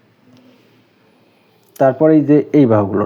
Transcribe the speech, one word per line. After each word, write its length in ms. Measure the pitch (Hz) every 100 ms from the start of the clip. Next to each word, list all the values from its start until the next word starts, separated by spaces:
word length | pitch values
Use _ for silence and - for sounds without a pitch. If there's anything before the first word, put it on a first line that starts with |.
| _ _ _ _ _ _ _ _ _ _ _ _ _ _ _ _ _ -
তারপরে 300 | 135 - 160 156
এই 40 | 135
যে 80 | 147 - 151
এই 60 | 123
বাহুগুলো 340 | 107 95 101